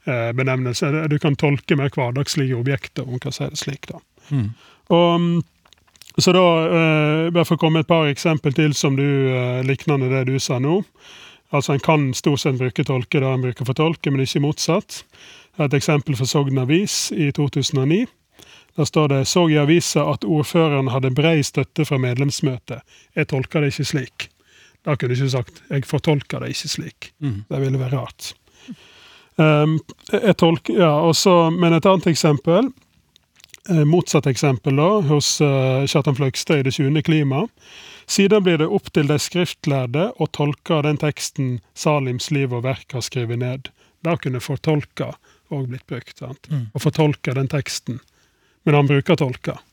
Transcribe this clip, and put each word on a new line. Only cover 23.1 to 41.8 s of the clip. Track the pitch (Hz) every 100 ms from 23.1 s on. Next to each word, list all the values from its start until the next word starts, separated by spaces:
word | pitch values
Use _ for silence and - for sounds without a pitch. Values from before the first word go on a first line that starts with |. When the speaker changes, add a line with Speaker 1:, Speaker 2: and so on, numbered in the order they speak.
| -
Speaker 1:
Jeg | 151
tolker | 135 131 170
det | 147
ikke | - 135
slik.» | 151 131 _ - _ _ _ _ _
Da | - 143
kunne | 123 123
du |
ikke | 135
sagt: | 127 117 - _
«Jeg | 143 -
fortolker | - - 147 - 127
det | 123
ikke | - 147
slik.» | - 165 - - _
Speaker 2:
Mm. | 147 101 107
Speaker 1:
Det | 139
ville | 135 135
være | 127 131
rart. | 120 - - - _ _ - 220 - - - - _ -
Ehm, | 156 151 151 156 - - -
jeg | 202 214 170
tolker, | 170 165 - 269
ja, | 170 147
og | 165 160
så, | 202 175 165
men | 170 170
et | 165 196
annet | 190 -
eksempel, | 147 165 147 - 170 254 - _ _ _ _ _ _ _ - -
eh, | 170
motsatt | 151 175 - 156 143
eksempel | 123 147 127 - 135
da, | 160 214 151
hos, | 147 - -
eh, | 147 135 131 131 139
Kjartan | 156 139 131
Fløgstø | 139 - - 156
i |
Det | 131
sjuende | - 135 156
klima. | 160 156 143 131 226 _ - - - - -
«Siden | - 196 214
blir | 185 165
det | 160
opp | 196 -
til | - 143
de | 147
skriftlærde | - 175 175 - - 139 127 131 196 -
å | 151
tolke | - 147 147 - 160
den | 147 147
teksten | 151 - - - 131 123 _
Salims | -